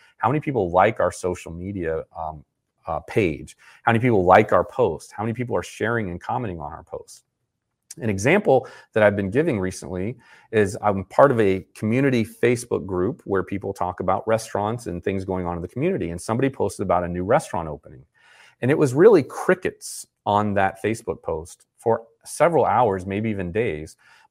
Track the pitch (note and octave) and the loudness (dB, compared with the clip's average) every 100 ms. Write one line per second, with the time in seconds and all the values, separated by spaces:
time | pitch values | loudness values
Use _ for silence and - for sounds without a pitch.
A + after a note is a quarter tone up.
0 | _ - A2 D3+ D3 C3 F#2 F2 G#2 A2+ | _ -4 -2 -2 -2 -2 2 4 4 4
1 | F2+ - F#2 F2 E2+ E2+ F2+ G2 E2 D#2+ | -2 -2 -6 -6 -8 -12 -10 -6 -4 -6
2 | - - D#2+ D#2 - _ _ _ - D2+ | -8 -12 -12 -12 -18 _ _ _ -8 -8
3 | - - F#2 C2+ C#2+ - - - - A2+ | -4 -2 0 -2 -12 -20 -20 -6 0 2
4 | B2 G#2+ F2+ F#2+ A2 F#2 F2 - A2 D#2+ | 4 4 6 6 8 2 2 0 0 -2
5 | - - A2 A2+ A#2+ G2 F2 - G#2 A#2 | -10 -8 -6 -6 -4 -4 -6 -6 -4 -2
6 | G2+ F2 - A#2+ A#2 F2 D2 D#2+ - - | -4 -8 -8 -6 -6 -8 -10 -14 -14 -14
7 | - - _ _ _ _ _ _ - - | -16 -20 _ _ _ _ _ _ -20 -8
8 | A#2 F#2+ A2+ F#3+ G#3 C3 - - - A2 | -4 0 2 2 4 2 2 -18 -4 4
9 | G#2 G2+ G2 A#2 E3+ A2 F#2 - C#2+ F#2 | 4 4 -2 0 0 0 -4 -6 -8 -6
10 | F#2+ B2+ _ - - A2 G2+ A2 G#2 G2 | -6 -8 _ -20 -2 0 2 0 -2 -2
11 | F#2 - C#3 A#2+ G2+ F#2+ - - A2 A#2+ | 0 6 6 6 2 2 -4 -6 -2 0
12 | C#3 B2+ G#2+ - A#2+ A#2+ - G2 F#2+ F2+ | 2 0 -2 0 0 0 -2 -6 -4 -2
13 | F#2+ - - G2 F2+ G2 G2+ G2 F2+ F#2 | -2 -4 -4 -2 -2 -6 -8 -6 -6 -4
14 | F#2 F#2+ - A2 - G2+ G#2 A#2+ - F2 | -2 -2 0 -2 -2 -4 -2 -4 -6 -6
15 | G#2 F#2+ F#2+ F#2 F2 F2 F2 - E3 F3+ | -4 -4 -4 -4 -4 -6 -8 -4 -4 -4
16 | E2+ E2+ - A2+ C3+ - G2+ - G2 F2 | -6 -8 -4 -2 -2 -2 -4 -4 0 0
17 | F2 F2 F#2+ C#3 - F2+ D#2+ D2 - C2+ | 0 -4 0 0 0 -8 -8 -10 -16 -20
18 | C2 _ _ _ - - A#2+ D#3 D3 B2+ | -20 _ _ _ -20 -4 0 2 2 6
19 | G3 G3 B2+ - - F#3 - - - - | 8 8 4 -4 0 0 0 -8 -14 -14
20 | - _ - G#2 G#2 G2 G2 - G#2+ A2+ | -16 _ 0 2 2 2 0 0 -4 -4
21 | - D#2+ - D#2+ D#2+ - _ _ A#2+ A2+ | -6 -8 -6 -8 -8 -18 _ _ -2 -2
22 | - _ - - D#3 D#3+ F#2+ G#2 B2 F#2+ | -2 _ -10 0 2 4 2 4 2 0
23 | F#2 G2 A2+ G2+ F2+ F#2 A#2 D2+ D#2+ - | -4 -4 -4 -4 -4 -2 -2 -4 -10 -18
24 | _ _ - | _ _ 0